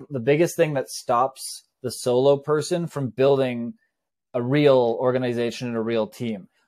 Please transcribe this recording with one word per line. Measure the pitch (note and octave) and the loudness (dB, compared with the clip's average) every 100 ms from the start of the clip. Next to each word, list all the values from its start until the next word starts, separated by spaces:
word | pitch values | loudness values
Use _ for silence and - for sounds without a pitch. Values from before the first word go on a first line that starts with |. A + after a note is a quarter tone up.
| C3 | -10
the | C3+ | -6
biggest | A#2 D3 E3+ - | 0 2 2 2
thing | D#3+ | 0
that | C#3 B2+ | 0 -6
stops | - - A#2+ B2+ - - - _ _ | -10 -2 0 0 -2 -14 -16 _ _
the | B2 | -10
solo | - - B2 C3+ C#3+ | -6 0 2 4 2
person | C#3+ D3+ C#3+ F3 E3+ | 2 -2 0 -4 -4
from | C#3+ C3 | -6 -6
building | A2 C3+ C#3 C3 A#2+ A#2+ A2+ _ _ _ _ _ | 0 2 4 0 -4 -8 -12 _ _ _ _ _
a | B2+ | -6
real | A#2+ D3 D3 C3 A#2+ A#2 | 0 4 6 6 4 0
organization | B2+ B2+ B2+ A#2+ A#2 A2+ B2 | 0 0 -2 -2 -4 -4 -6
and | A#2 | -4
a | |
real | A2+ A2+ G#2+ | -2 -2 -4
team. | - A#2+ G#2 F2+ _ | -6 -8 -8 -12 _